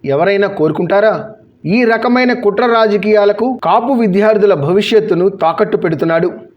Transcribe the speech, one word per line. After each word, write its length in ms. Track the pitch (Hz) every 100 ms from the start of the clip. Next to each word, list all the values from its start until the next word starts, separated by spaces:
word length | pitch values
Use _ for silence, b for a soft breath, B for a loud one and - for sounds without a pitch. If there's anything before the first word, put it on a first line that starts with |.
| 139 139
ఎవరైనా 320 | 180 202 202 196
కోరుకుంటారా? 560 | 233 202 170 196 214 170 - - - _ 151 220
ఈ 20 | 240
రకమైన 380 | 226 247 247 247 240 202
కుట్ర 200 | 202 240 233
రాజకీయాలకు 720 | 220 202 208 214 202 208 240 240 160
కాపు 260 | 214 240 254
విద్యార్థుల 500 | 220 185 214 214 202 165 143
భవిష్యత్తును 600 | 190 208 220 208 170 190 196
తాకట్టు 360 | 165 165 208 202
పెడుతున్నాడు. 460 | 170 160 165 165 175 - -